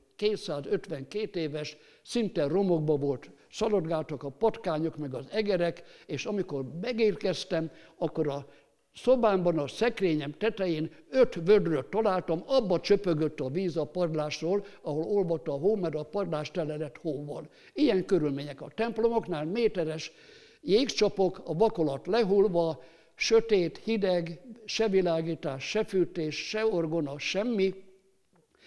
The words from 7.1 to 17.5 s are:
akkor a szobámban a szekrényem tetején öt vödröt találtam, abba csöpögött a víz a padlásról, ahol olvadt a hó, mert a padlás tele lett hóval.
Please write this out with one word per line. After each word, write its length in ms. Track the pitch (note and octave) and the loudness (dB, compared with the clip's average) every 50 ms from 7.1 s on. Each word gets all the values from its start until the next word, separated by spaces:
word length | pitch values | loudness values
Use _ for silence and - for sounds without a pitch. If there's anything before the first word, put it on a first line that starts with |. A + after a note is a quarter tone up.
| F#3 - - F#3+ F3 - - - F3 E3 D#3+ D#3 - - - - - | 2 0 -2 -4 -4 -4 -4 -4 -4 -2 -4 -4 -8 -14 -20 -18 -8
akkor 320 | - F3+ D3+ - E3 D#3 C#3+ | -4 -4 -4 -2 -2 -2 -2
a 180 | C#3 C#3+ C3+ - - - _ _ _ _ _ _ - | -2 -6 -8 -12 -20 -20 _ _ _ _ _ _ -14
szobámban 640 | - - A#3+ C4 B3 A3+ G#3+ G3 F#3+ E3+ F3+ E3 D#3+ | -4 2 4 4 6 6 4 4 4 2 2 2 2
a 80 | D3 | 0
szekrényem 680 | A#2+ - - G#3+ B3 A#3 - G3 F3 D#3 D3+ C#3+ C#3+ | -2 -2 0 0 0 0 2 0 2 2 0 -2 -4
tetején 580 | D3 - G3+ A3+ A3 - F#3+ F3+ E3 D#3 D#3 - - - - - | -6 -2 -2 -2 -2 -2 -2 -2 0 -2 -2 -6 -8 -14 -10 0
öt 240 | C#4 C4 B3 - - F#3 D#3+ | 4 4 4 4 2 -2 4
vödröt 420 | F3 G#3+ G3+ E3+ E3 D#3+ C3+ B2 | 6 6 6 6 4 0 0 -2
találtam, 560 | - - G#3 A3+ G#3+ F#3 F#3 - - E3 E3 F#3+ | -2 -2 0 2 2 2 0 0 -2 -4 -4 -2
abba 340 | - C4+ C4+ A#3 F#3 F3+ E3 | 0 2 2 2 2 0 0
csöpögött 600 | - - G3+ G3 G3+ F#3 E3 D3+ D#3+ D3+ D3+ - | 4 4 4 4 4 2 0 2 0 -2 -2 -4
a 80 | C#3 C3 | -6 -4
víz 280 | C3+ F3+ G3 F3+ C#3+ | -2 -2 -2 -2 0
a 80 | E3 D3+ | -2 -4
padlásról, 800 | D3 - F3+ F3+ E3 D#3+ D#3 D3+ D3+ C#3 - D#3+ E3+ G3 G3+ G3+ - - - | -2 -2 -2 -2 0 0 -2 -2 -4 -4 -4 -2 0 0 -2 -2 -6 -16 -12
ahol 220 | - - D3+ D#3 D#3+ | -8 -4 -4 -2 -2
olvadt 440 | - G#3 G3+ F#3 E3+ E3+ D#3 - D#3 | 0 0 0 2 2 0 -2 -2 -4
a 40 | |
hó, 220 | C#3 C#3 D#3 G3+ A3 | -4 0 2 2 2
mert 200 | G#3+ F3 E3 D3 | 2 0 -2 -4
a 100 | D3+ D3+ | -4 -6
padlás 460 | - - G3+ G3 E3+ D#3+ D3+ D3+ - | -4 -4 -4 -2 -2 -2 -4 -4 -4
tele 260 | - F3+ D#3+ D3 D3+ | -4 -4 -4 -4 -4
lett 220 | D3+ D#3 C#3+ - - | -6 -6 -8 -8 -8
hóval. 500 | - E3+ C#3+ C3+ D3 D3 C#3 A#2+ - - | -6 -4 -4 -4 -6 -8 -10 -10 -12 -14